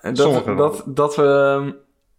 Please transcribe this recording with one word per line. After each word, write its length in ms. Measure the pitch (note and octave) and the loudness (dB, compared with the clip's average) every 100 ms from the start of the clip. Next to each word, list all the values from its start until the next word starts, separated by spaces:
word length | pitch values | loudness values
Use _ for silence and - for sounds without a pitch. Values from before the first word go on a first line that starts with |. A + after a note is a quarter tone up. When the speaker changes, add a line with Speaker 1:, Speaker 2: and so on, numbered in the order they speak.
Speaker 1:
en 120 | - | -6
dat, 100 | A#2+ | 0
Speaker 2:
Sommigen 320 | C#3+ B2+ A2 B2+ | 2 2 0 0
Speaker 1:
dat, 260 | D3+ D3 - | 0 -2 -8
dat 300 | C3+ D3 D3 | -2 -2 2
we, 580 | C#3+ C#3 C#3 C#3 C#3 - _ _ _ | 2 4 2 0 -4 -10 _ _ _